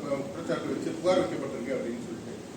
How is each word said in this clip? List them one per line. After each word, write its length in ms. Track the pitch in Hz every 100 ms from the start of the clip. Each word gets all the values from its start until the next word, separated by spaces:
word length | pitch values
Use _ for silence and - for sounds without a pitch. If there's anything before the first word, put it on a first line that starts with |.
ப-, 200 | - -
குற்றச்சாட்டு 480 | - - - 160 -
வச்சு 240 | 135 - -
புகார் 220 | 180 180
வைக்கப்பட்டிருக்கு 540 | - - 135 - 127 123
அப்படின்னு 260 | 117 120 -
சொல்லிட்டு. 260 | - - - -